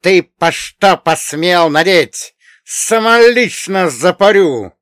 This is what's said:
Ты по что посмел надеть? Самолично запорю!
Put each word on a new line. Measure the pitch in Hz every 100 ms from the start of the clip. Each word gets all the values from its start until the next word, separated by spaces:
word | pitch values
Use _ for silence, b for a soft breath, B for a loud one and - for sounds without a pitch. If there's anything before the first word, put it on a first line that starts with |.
Ты | 180 190
по | - _ 170
что | - - _ 196 175
посмел | - 160 - 147 170 180 165
надеть? | 147 170 180 131 - - _ b b
Самолично | _ - - 226 220 233 233 240 233 - - 190 180
запорю! | 120 170 160 202 196 175 123 95 _